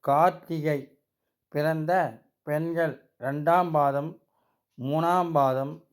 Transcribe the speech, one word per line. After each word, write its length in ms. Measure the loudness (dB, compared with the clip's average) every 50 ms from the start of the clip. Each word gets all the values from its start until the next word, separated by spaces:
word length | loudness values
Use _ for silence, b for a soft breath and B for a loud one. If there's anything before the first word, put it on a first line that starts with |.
கார்த்திகை 760 | _ 2 4 4 4 4 2 0 -10 -8 -8 -4 -2 -2 -2 -2 -4 -10 _ _ _ _ _ _ _ _ _ _ _ _ -6
பிறந்த 400 | -2 -2 -2 -2 -2 -2 0 0 0 0 -2 -4 -10 _ _ _ _ _
பெண்கள் 520 | -6 -4 -4 -2 -4 -2 -2 -2 -2 -4 -8 _ _ _ _
ரெண்டாம் 520 | -8 -6 -6 -2 0 2 2 2 2 2 2
பாதம், 400 | 2 2 2 2 0 -4 -6 -10 -14 _ _ _ _ _ _ _ _ _ _ _ -10
மூணாம் 560 | -6 -2 -2 0 0 2 2 2 0 0 2
பாதம் 400 | 2 2 2 2 -2 -4 -6 -8 -14 _ _